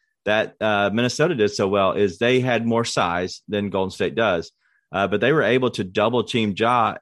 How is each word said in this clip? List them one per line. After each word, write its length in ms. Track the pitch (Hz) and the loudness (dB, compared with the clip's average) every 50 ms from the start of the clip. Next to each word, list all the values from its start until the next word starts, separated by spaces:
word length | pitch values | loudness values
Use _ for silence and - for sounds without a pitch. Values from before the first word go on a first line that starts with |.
| _ _ _ _ - | _ _ _ _ -2
that, 300 | 104 107 110 - - - - | 0 0 0 0 -2 -4 -4
uh, 280 | 107 107 104 101 101 98 101 | -2 0 2 2 2 0 0
Minnesota 420 | 117 123 120 - - 151 175 165 | 0 0 0 0 0 0 0 2
did 140 | 113 104 101 | 2 0 0
so 180 | - - 101 | 2 0 -2
well, 260 | 95 101 98 95 92 - | 0 2 2 2 2 2
is 240 | 101 104 98 - - | 2 0 0 0 0
they 200 | 113 120 127 127 | 2 2 2 2
had 260 | 127 127 120 113 117 | 2 2 0 0 0
more 200 | 117 113 113 113 | 0 0 0 -2
size 560 | - - 135 101 85 85 90 92 92 - - _ | -2 -2 -2 -2 0 -2 -2 -4 -6 -8 -12 _
than 220 | - 104 101 101 98 | -6 -4 -4 -4 -2
Golden 220 | 92 95 95 92 | -2 -2 -4 -4
State 240 | - - 98 82 71 | -4 -4 -4 -2 0
does. 360 | 110 113 104 90 85 82 - _ _ _ _ _ _ _ - | 0 0 0 0 0 -4 -8 _ _ _ _ _ _ _ -8
Uh, 160 | 80 95 101 | -2 -2 0
but 120 | 95 104 101 | 0 0 0
they 140 | 110 127 160 | 2 2 2
were 100 | 151 107 | 2 2
able 260 | 107 123 127 127 117 | 2 2 2 0 -2
to 120 | - - 101 | -2 -4 -8
double 400 | 92 95 104 104 117 123 120 107 | -4 0 0 2 2 2 0 -2
team 300 | - - 117 110 104 90 | 0 -2 -2 -2 -2 0
Ja 400 | 98 110 117 123 120 110 104 - - | 0 0 2 2 2 0 0 -2 -4